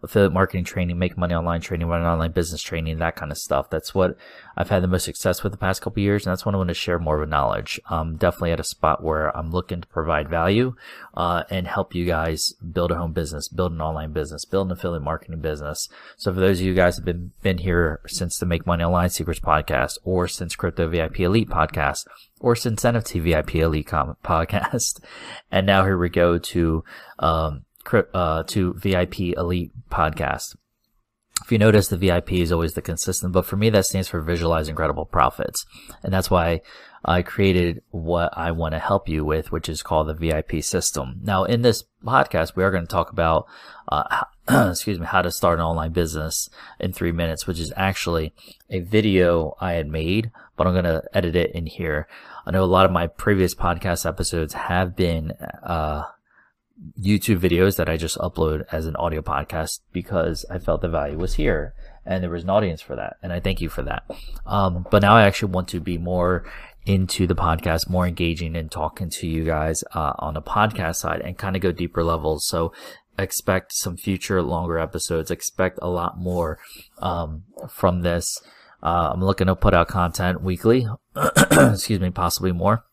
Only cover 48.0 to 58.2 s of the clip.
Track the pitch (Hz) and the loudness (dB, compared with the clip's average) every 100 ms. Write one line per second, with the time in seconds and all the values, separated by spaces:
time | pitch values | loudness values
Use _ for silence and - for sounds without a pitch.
48 | - 85 78 _ - - _ 95 87 107 | -2 -2 -4 _ -20 -20 _ -8 0 2
49 | 107 95 87 85 78 - 92 85 76 78 | 4 4 6 4 0 -4 -4 -2 -2 -4
50 | 80 101 113 - - - 90 90 87 80 | 0 0 -2 -8 -20 0 2 2 2 0
51 | - 98 90 87 82 85 82 - 85 76 | 0 0 2 2 0 -2 -8 -6 -4 -4
52 | 76 - - - - 95 92 92 95 87 | -6 -14 -20 -12 -2 2 4 6 6 4
53 | 85 - - 101 90 - 90 85 92 85 | 0 -2 0 4 2 2 -2 0 -2 -2
54 | 82 82 90 85 78 - - 87 92 90 | -2 -2 -2 -2 -4 -4 -2 0 0 0
55 | 90 82 80 - - - - 85 78 73 | 0 0 -4 -8 -12 -12 -6 -2 -2 -4
56 | - - _ _ _ _ _ _ 117 - | -6 -14 _ _ _ _ _ _ -18 -4
57 | 98 104 - 95 90 85 95 95 80 80 | 0 2 2 2 4 4 4 4 0 -2
58 | 80 - | -4 -4